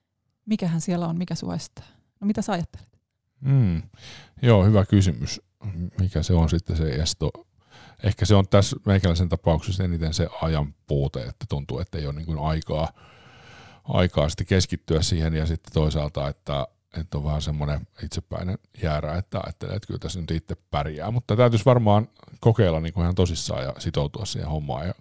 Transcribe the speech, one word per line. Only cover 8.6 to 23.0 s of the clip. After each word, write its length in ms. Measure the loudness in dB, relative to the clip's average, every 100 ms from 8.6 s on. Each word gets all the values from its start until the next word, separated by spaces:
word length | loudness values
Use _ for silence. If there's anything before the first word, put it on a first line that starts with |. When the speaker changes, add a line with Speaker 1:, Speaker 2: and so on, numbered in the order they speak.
| 4 0 2
Speaker 2:
meikäläisen 420 | 4 4 2 0
tapauksessa 560 | 0 2 0 0 0
eniten 300 | 0 2 -2
se 140 | 0 -2 -2
ajan 320 | -2 0 -2 -8 -2
puute, 360 | 0 0 -2
että 240 | -8 -10 -6
tuntuu, 300 | -6 -6 -8
että 200 | -6 -6
ei 80 | -6
ole 80 |
niin 120 | -6 -6
kuin 120 | -4
aikaa, 540 | -2 -2 -2 -4 -4 -8 -20 -20 -20 -20 -20 -20 -20 -16
aikaa 440 | -2 0 2 2 0
sitten 180 | -2 0
keskittyä 560 | 0 0 -4 -2 0
siihen, 320 | 0 0 0
ja 120 | 0 -2
sitten 260 | -4 -2
toisaalta, 560 | 0 0 0 -4 -4 -6
että, 380 | -8 -6 -6 -6 _ _ -10
että 180 | -8 -6
on 60 |
vähän 180 | -2 -2
semmoinen 440 | -4 -4 -4 -4 -8 -12
itsepäinen 560 | -10 -8 -8 -8 -6 -8 _ -6
jäärä, 340 | -4 -2 -4 -6
että 240 | -6 -8
ajattelee, 320 | -8 -10 -8 -8
että 100 | -8
kyllä 120 | -8
tässä 220 | -8 -8
nyt 100 | -4
itse 260 | -4 -4 -12 _
pärjää. 400 | -4 -4 -6 -4
Mutta 260 | -4 0 2
täytyisi 280 | 4 4
varmaan 440 | 4 4 6 4 2 _ -20 0
kokeilla 400 | 2 4 2 2
niin 120 | -2
kuin 100 | 0